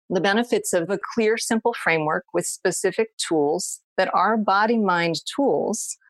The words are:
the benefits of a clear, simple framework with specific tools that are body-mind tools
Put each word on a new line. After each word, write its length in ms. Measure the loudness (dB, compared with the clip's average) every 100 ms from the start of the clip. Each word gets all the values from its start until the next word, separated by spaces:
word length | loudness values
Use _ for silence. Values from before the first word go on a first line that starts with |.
| _
the 120 | 0
benefits 520 | 2 2 0 -2 0
of 160 | -2 0
a 80 | -4 -4
clear, 240 | -2 0 0
simple 360 | -2 0 0
framework 500 | -2 0 0 0 -2 -2
with 140 | -4 -4
specific 640 | -2 -2 0 -2 0 -4 -4
tools 640 | -2 0 2 0 -4 -10 _ -2
that 140 | 0
are 260 | 2 2 2
body-mind 800 | 2 2 2 2 2 2 0 -2 -6 -2
tools 600 | 0 0 -2 -4 -8 -12